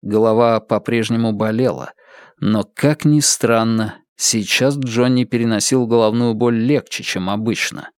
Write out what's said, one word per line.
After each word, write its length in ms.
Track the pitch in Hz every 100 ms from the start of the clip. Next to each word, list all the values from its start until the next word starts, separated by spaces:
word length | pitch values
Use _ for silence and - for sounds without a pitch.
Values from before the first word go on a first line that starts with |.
Голова 580 | 90 107 110 110 120 113
по-прежнему 720 | - 107 - 117 110 113 113
болела, 640 | 104 110 110 127 69 60 - _ - - _
но, 240 | 104 107
как 420 | 98 - 143 151 151
ни 160 | 151
странно, 760 | 143 - 117 113 113 113 110 - _ _
сейчас 640 | - 113 98 - 131 143
Джонни 460 | 127 113 123 127
переносил 640 | 120 120 117 107 - 131 120
головную 460 | 117 110 117 120
боль 240 | 110 120 117
легче, 460 | 117 143 - -
чем 260 | - 95 92
обычно. 600 | 104 110 107 - - - _